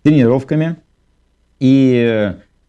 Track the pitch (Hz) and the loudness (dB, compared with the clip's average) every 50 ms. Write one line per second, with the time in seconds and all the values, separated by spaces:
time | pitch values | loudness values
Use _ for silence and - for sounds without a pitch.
0 | - 147 156 147 123 117 127 135 127 - 151 156 160 165 165 - _ _ _ _ | -2 0 2 2 2 2 0 -2 -4 -4 -4 -4 -4 -4 -6 -12 _ _ _ _
1 | _ _ _ _ _ _ _ _ _ _ _ - 135 127 135 135 135 131 123 120 | _ _ _ _ _ _ _ _ _ _ _ -4 0 2 2 2 2 2 2 0
2 | 117 117 113 107 104 101 90 92 - _ _ _ _ | 0 0 0 -2 -2 -4 -6 -10 -16 _ _ _ _